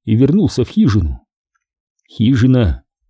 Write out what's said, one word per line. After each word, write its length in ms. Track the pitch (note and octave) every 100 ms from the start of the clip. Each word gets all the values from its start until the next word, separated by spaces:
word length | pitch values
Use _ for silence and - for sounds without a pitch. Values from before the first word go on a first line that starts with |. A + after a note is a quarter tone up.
и 100 | -
вернулся 500 | A2+ C3+ G3 E3+ -
в 40 | A2+
хижину. 540 | G#3+ F3 G2+ D2+ B1+ _ _ _ _ _ _ _ _ _
Хижина 760 | - A#2 C3 B2+ B2+ G2 C2+ _ _